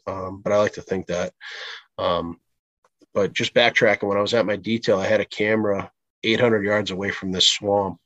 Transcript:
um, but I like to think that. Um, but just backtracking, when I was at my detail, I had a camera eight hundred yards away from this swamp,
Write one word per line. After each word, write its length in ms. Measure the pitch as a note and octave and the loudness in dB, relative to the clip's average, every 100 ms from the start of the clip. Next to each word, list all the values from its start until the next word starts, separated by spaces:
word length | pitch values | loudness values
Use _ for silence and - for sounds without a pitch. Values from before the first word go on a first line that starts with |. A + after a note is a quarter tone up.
| - | -10
um, 320 | F#2+ F#2 G2 | -8 -8 -6
but 120 | G#2 | 0
I 40 | G2+ | 2
like 160 | G#2 | 2
to 60 | - | -2
think 260 | - F#2+ F2 | -6 -6 -2
that. 260 | F2 F2+ - - - - - - - | -4 -4 -10 -16 -14 -14 -16 -14 -4
Um, 420 | F#2 E2+ E2+ E2+ _ _ _ _ _ _ _ | 0 0 -4 -10 _ _ _ _ _ _ _
but 200 | G#2 F#2+ | -2 0
just 200 | - A2+ | -2 0
backtracking, 540 | B2+ A#2 - A2+ G2+ G2+ | 2 2 4 2 2 0
when 100 | G2+ | 0
I 40 | |
was 120 | G#2 | 2
at 120 | A#2 | 2
my 100 | G2+ | 0
detail, 420 | G2+ F#2+ A2+ A#2 G2 | -2 -2 -2 2 2
I 100 | F#2+ | 2
had 120 | G#2+ | 0
a 60 | |
camera 640 | G2 - G#2+ A2 G#2+ G2 F#2+ _ _ _ | 0 -2 0 2 0 -2 -6 _ _ _
eight 160 | A2 A2 | 0 2
hundred 240 | B2 A2 | 4 2
yards 280 | G2+ G#2 G2 | 2 0 -2
away 200 | F#2 G2 | -4 -6
from 220 | - F#2+ | -6 -4
this 160 | F#2 - | 2 2
swamp, 500 | - G2+ G2+ F#2+ E2+ | 2 2 2 0 -6